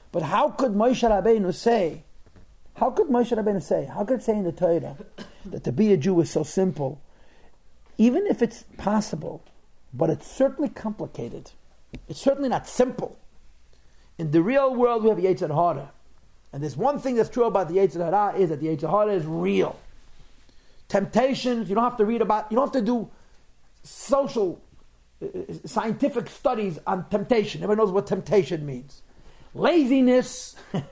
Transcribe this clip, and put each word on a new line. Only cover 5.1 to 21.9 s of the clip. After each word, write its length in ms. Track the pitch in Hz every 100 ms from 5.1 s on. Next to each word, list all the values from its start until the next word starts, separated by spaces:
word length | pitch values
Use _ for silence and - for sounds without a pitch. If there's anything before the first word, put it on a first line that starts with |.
| - - - 190
that 180 | 160
to 80 | -
be 220 | 123 214
a 40 | 190
Jew 220 | 143 175
is 100 | 151
so 120 | 156
simple, 580 | 156 - 190 147 135 147 - - - - - - - - - -
even 280 | 220 269 403
if 140 | 208
it's 220 | 233 - - -
possible, 640 | - 214 208 - - 156 - - - - -
but 160 | 123 165
it's 200 | - -
certainly 400 | - 269 269 277
complicated. 800 | - 220 208 147 - 120 - - - - - - - -
It's 120 | 147
certainly 300 | 269 277 269
not 180 | 175 -
simple. 500 | - 254 - 190 - - - - - - - - - - -
In 140 | 160
the 100 | 160
real 320 | 175 277 269
world, 300 | 247 240 233
we 60 | 220
have 80 | 175
Yetzer 360 | 185 180 165
Hara. 380 | 151 175 147 139 - - - - - -
And 120 | 139
there's 140 | 147 123
one 220 | 269 294
thing 160 | 269 240
that's 140 | 220
true 160 | 247 233
about 220 | 196 170
the 80 | 180
Yetzer 280 | 190 160
Hara 320 | 170 190 208 170
is 140 | 180
that 100 | 156
the 80 | 160
Yetzer 220 | 156 151
Hara 240 | 202 214
is 120 | 196 151
real. 540 | 165 180 196 151 - - - - - - - - - - - -
Temptations, 840 | 202 196 208 262 254 247 233 180
you 60 | 196
don't 80 |
have 140 | 240